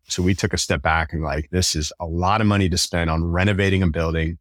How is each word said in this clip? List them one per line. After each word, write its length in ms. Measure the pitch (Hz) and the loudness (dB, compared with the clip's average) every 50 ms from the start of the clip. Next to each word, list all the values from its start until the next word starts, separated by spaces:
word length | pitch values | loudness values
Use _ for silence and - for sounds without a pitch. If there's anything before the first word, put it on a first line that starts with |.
| _ | _
so 160 | - - - 90 | -8 -4 -2 0
we 120 | 92 95 | 0 0
took 180 | - - - - | 0 -2 -2 -2
a 60 | - | -2
step 240 | - - 92 82 - | -2 -2 -2 0 0
back 320 | 82 80 82 80 - - | 0 0 0 0 -2 -4
and, 80 | 78 78 | -4 -4
like, 260 | 73 69 76 78 - | -2 -4 -4 -4 -2
this 240 | 90 90 87 - - | -2 0 0 0 -2
is 180 | 78 76 - - - | -2 -4 -6 -6 -8
a 60 | 87 | -8
lot 380 | 80 82 85 90 92 104 110 110 | -6 -4 -2 0 2 2 2 2
of 40 | |
money 220 | 104 104 101 98 90 | 2 4 4 2 2
to 80 | 85 | 2
spend 320 | - - - - 87 85 82 | 0 -2 -2 -2 -2 0 0
on 160 | 80 82 82 | 0 0 0
renovating 580 | 85 82 90 92 104 101 92 101 95 95 92 95 | 0 0 2 2 2 2 2 2 2 2 2 2
a 60 | 82 | 2
building, 480 | 78 85 82 82 80 82 80 80 85 - | 2 0 -2 0 0 0 -2 -2 -4 -8